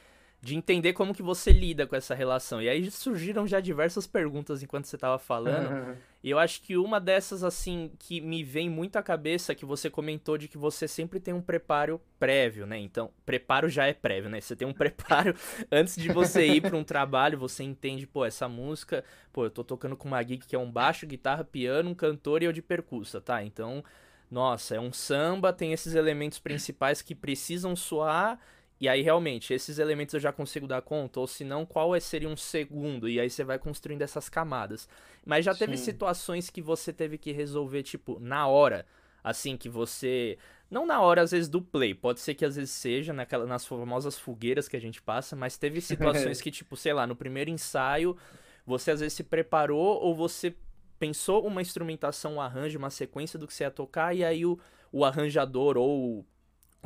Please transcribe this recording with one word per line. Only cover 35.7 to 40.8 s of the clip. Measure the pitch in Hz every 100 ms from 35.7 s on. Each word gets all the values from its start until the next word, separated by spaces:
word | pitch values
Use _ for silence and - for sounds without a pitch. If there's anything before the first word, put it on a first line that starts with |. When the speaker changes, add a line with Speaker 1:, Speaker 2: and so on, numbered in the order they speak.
| 262
Speaker 2:
Sim. |
Speaker 1:
situações | 247 196 196 175 - 175 180
que | -
você | 156 160 -
teve | 165 156 151
que | 151
resolver, | 147 147 143 139 139
tipo, | 135 151 - 120
na | 117 143 143
hora, | 139 143 98 - _ _ _
assim, | - - 143 127
que | 117
você, | 117 117 - 127 127 117 - - - -
não | 226